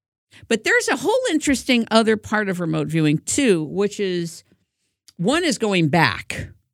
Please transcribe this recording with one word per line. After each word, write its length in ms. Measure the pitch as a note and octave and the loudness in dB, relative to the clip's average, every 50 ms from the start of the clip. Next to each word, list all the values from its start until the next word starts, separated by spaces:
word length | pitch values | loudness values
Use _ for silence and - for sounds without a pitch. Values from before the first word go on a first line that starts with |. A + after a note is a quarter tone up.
| _ _ _ _ _ _ _ - - | _ _ _ _ _ _ _ -20 -4
but 160 | - A#3 A3+ - | -2 -2 -2 0
there's 240 | F4 A#4 A#4+ A4+ A4+ | 0 0 0 2 0
a 60 | - | -2
whole 220 | A#3 B3+ F#4 A#4 C5 B4+ A#4 | -2 0 0 0 0 0 0
interesting 560 | D#4+ D4+ - D4 C4+ - - - B3 A#3 A3 - | -2 0 0 0 -2 -2 0 0 0 0 0 2
other 260 | A3 A3+ A3 A3 A3 | 2 2 4 4 0
part 320 | G#3+ - - G#3+ G#3+ G#3 F#3+ | -2 -2 -4 -4 -4 -2 -2
of 100 | F3 F3 | -4 -4
remote 280 | F3 D#3+ D#3+ D#3 D3 | -2 -2 -2 -2 -2
viewing 320 | D3+ D#3+ E3 D#3 D3+ D3 - | -2 0 2 2 2 2 0
too, 440 | - - - D4 C#4 A#3 F3+ D#3+ D#3 | -2 -4 -2 2 4 4 2 2 0
which 340 | C#3+ E3+ F#3+ G#3 G3+ - - | -6 -4 -4 -4 -4 -2 -4
is 440 | G3+ F#3 F3+ F3 E3+ E3 - - _ _ _ _ _ _ _ _ _ _ _ _ _ _ _ | -4 -4 -4 -4 -6 -8 -10 -16 _ _ _ _ _ _ _ _ _ _ _ _ _ _ _
one 280 | - E3+ A3 D4 F4 F#4 | -4 -2 0 0 2 2
is 120 | D4+ G#3 - | 0 0 0
going 300 | A3 G#3 F#3+ F3 D#3+ C#3+ | 0 0 2 2 2 2
back 600 | E3 E3 D3+ A2+ F2+ - - - - - - - - _ _ _ | 4 4 4 4 2 -2 -10 -12 -10 -10 -10 -12 -16 _ _ _